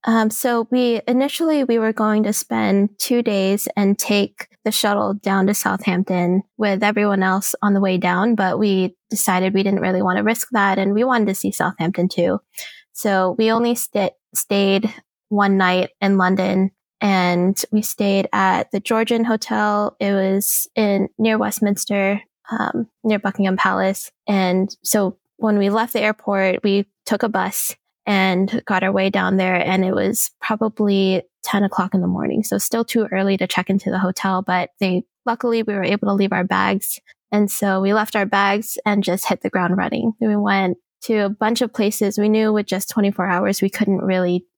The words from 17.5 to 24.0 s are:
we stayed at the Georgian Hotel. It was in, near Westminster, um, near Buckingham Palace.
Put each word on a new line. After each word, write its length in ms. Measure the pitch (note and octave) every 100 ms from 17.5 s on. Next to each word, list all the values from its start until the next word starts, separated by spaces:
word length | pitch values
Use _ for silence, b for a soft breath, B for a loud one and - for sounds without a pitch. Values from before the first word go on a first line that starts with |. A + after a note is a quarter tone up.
| G3+ -
we 100 | G#3+
stayed 460 | G#3+ - G3+ G3 F#3+
at 380 | F#3 F#3+ F#3 -
the 100 | G3+
Georgian 440 | - A3 A3 A#3
Hotel. 720 | A#3 A3 - G#3+ G#3+ G#3 G#3 _
It 120 | G3+
was 540 | G3 F#3+ G3 G3+ - -
in, 340 | - G#3 G3 G3 -
near 180 | A3+ A3
Westminster, 840 | G#3 - G#3 G3+ - G3+ G3 G3+ - _ -
um, 380 | A3 - - A#3 _
near 140 | A3+ G#3
Buckingham 380 | G3+ F#3+ G3 F#3+
Palace. 540 | G3 F#3+ F#3+ G3